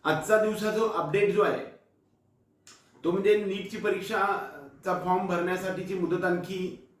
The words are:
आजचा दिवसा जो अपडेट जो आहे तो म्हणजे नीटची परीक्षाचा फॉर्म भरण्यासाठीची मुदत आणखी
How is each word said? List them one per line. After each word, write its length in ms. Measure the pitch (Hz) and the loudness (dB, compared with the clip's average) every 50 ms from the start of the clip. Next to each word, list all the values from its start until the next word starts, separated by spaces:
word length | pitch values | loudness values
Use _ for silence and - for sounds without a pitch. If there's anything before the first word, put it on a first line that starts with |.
| _ | _
आजचा 360 | 147 156 151 - 208 214 214 | 0 0 0 2 4 4 4
दिवसा 280 | 214 214 208 180 208 214 | 4 2 0 -2 -2 -2
जो 180 | - 214 226 214 | 0 2 0 0
अपडेट 460 | - 170 160 151 170 202 202 - - | 0 -2 -2 0 2 2 2 4 4
जो 80 | 208 | 2
आहे 220 | - - - - - - - - _ _ _ _ _ _ _ _ _ _ _ _ _ _ _ _ _ - - _ _ _ _ - - | 2 2 2 -2 -6 -10 -14 -20 _ _ _ _ _ _ _ _ _ _ _ _ _ _ _ _ _ -20 -20 _ _ _ _ -4 -2
तो 60 | 170 | 0
म्हणजे 260 | 175 196 196 208 208 208 202 | 0 2 4 4 4 4 2
नीटची 320 | 196 185 196 180 - 226 | -2 -4 -6 -6 -8 -8
परीक्षाचा 1200 | 202 - 254 381 - - - 220 196 196 202 - - - - - - - - - - - 190 180 180 175 | -4 -2 -2 -2 -2 -4 -4 0 0 2 2 0 -2 -4 -8 -12 -16 -18 -18 -20 -10 -4 -4 -4 -2 0
फॉर्म 220 | 180 185 185 196 | 0 0 2 2
भरण्यासाठीची 680 | 185 175 175 175 185 185 175 - 185 185 180 - - 196 | 0 0 0 0 0 -2 -2 -2 -4 -4 -4 -6 -4 -2
मुदत 300 | 180 175 160 175 170 185 | -2 0 0 0 0 2
आणखी 640 | 180 175 175 - - 190 185 185 175 - - - _ _ _ | 0 0 0 -2 -4 -4 -4 -4 -4 -6 -10 -18 _ _ _